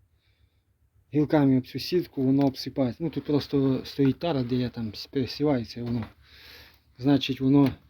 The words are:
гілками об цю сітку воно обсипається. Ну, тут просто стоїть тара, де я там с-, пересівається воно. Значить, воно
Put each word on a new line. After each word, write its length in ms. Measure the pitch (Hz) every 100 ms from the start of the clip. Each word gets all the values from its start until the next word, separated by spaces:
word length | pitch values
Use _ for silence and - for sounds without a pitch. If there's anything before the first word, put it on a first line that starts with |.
| _ _ _ _ _ _ _ _ _ _ _
гілками 440 | 143 143 156 139 131
об 100 | -
цю 120 | 135
сітку 440 | - 180 - -
воно 220 | 131 139 139
обсипається. 580 | 135 - - 127 113
Ну, 60 | 160
тут 160 | 139 147
просто 600 | 143 - 143 135 127 -
стоїть 340 | - 135 127
тара, 240 | 170 143
де 120 | 120 123
я 140 | 123
там 240 | 120 110
с-, 160 | 98 -
пересівається 720 | 139 123 - 147 127 107 117
воно. 240 | 120 120 107 - _ - - - - _ _ -
Значить, 440 | 131 139 - 127
воно 340 | 131 143 135 - _